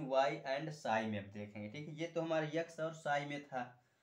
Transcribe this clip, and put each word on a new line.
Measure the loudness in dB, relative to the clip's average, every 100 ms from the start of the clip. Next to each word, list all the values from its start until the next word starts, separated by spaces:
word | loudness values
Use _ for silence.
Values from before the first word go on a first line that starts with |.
| 4
Y | 6 6 2 -2
and | -2 -2
psi | -2 2 2 2
में | 0
अब | -4
देखेंगे, | -8 -8 -6 -6
ठीक | -6 -8
है। |
ये | -4 -2
तो | 0
हमारे | 2 2 2
यक्स | 0 -2 -2
और | -4
साई | -2 0 0 0
में | -6 -4
था, | -4 -4 -10 _ _